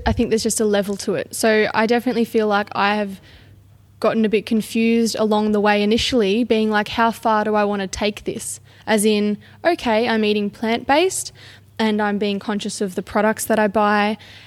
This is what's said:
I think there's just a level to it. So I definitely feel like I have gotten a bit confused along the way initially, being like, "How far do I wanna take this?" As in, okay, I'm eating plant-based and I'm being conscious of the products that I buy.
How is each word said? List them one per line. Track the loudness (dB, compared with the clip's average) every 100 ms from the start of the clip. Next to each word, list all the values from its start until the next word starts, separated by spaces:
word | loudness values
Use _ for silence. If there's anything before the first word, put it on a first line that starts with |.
| 0
I |
think | 0 0
there's | 0
just | -2 -2
a |
level | 0 0 -2 -6
to | -4
it. | -4 -6
So | -2 2 2 2
I | 0 2
definitely | 2 0 -2
feel | 0 0 2
like | 0 -2
I | -2 0 0
have | -4 -8 -18 -20 -20 -20 -20 -20 -20 -2
gotten | 0 2
a | 2
bit | 0 0
confused | -2 0 0 2 2 0 0
along | 0 2 2
the | 2
way | 2 2
initially, | 2 0 2 2 2 0
being | 2 0 2
like, | 0 -2
"How | 0 0
far | 0 0 0
do | 0
I | 0
wanna | 0 -2 -6
take | -4 -4 -4
this?" | -8 -8 -10 -12 -16 -16 -2
As | 2
in, | 4 2 0 -4 -8 -4
okay, | -2 0 0 0 2
I'm | 0
eating | 2 0 -2
plant-based | -4 -4 -2 2 2 2 -2 -10 -14 -20 -20 -20 -4
and | -2 0
I'm | 0 0
being | -2 -4
conscious | -4 -4 -6 -6
of | -6
the | -6
products | -4 0 0 0 0
that | 0
I | 2
buy. | 2 2 2 0 -4 -12 -20